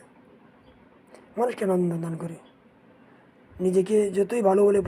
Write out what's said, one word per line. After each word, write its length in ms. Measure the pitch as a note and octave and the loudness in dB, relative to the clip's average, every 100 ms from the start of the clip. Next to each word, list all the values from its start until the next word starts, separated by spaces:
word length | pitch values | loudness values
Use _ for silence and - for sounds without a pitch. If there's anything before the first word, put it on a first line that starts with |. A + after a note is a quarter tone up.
| - - - - - _ - _ _ _ _ - - - | -12 -20 -20 -20 -20 _ -20 _ _ _ _ -20 -12 -4
মানুষকে 240 | B3 A3+ G3 | -4 -2 -2
আনন্দ 260 | F3+ F3 E3 | 0 0 -4
দান 100 | E3 E3 | -6 -8
করে, 140 | E3 E3 - _ _ _ _ _ - - _ _ _ - | -10 -14 -20 _ _ _ _ _ -20 -20 _ _ _ -6
নিজেকে 320 | F#3 F#3 F#3 G#3+ G3+ F#3 | 0 0 2 0 2 0
যতই 260 | G3 A#3+ G3 | -2 0 2
ভালো 120 | F#3+ G3+ | 4 4
বলে 120 | G3+ | 2